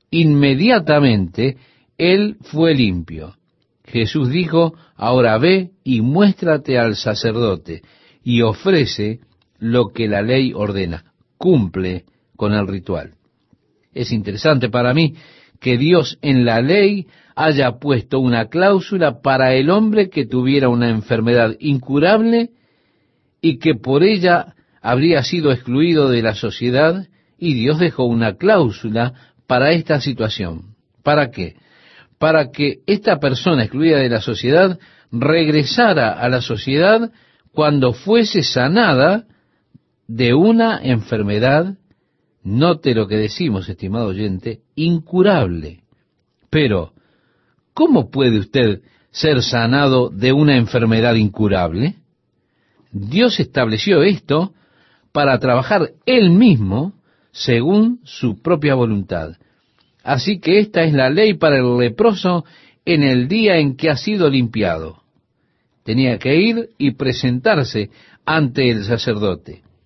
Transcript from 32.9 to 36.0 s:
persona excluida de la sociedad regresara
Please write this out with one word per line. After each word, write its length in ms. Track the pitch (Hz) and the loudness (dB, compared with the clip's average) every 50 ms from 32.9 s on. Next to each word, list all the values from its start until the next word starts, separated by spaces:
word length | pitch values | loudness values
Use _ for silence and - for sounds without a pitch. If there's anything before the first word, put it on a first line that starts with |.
| 208 208 - 226 180 143 | -4 -2 0 -2 -2 0
persona 440 | 147 135 127 - - 185 165 131 110 | 0 -2 -2 -2 -2 0 0 0 0
excluida 340 | 104 - 135 160 165 156 | -2 -2 0 2 2 2
de 120 | 139 135 120 | 2 2 0
la 120 | 117 107 | -2 -2
sociedad 560 | - 120 107 - - 123 147 170 190 190 175 - _ _ _ _ _ - | -4 -4 -6 -4 -2 2 4 4 4 2 0 -4 _ _ _ _ _ -10
regresara 1000 | - 120 123 143 160 170 160 151 151 156 143 - - 240 240 214 175 151 | -6 -2 0 0 2 2 2 2 2 0 0 0 0 2 2 2 2 2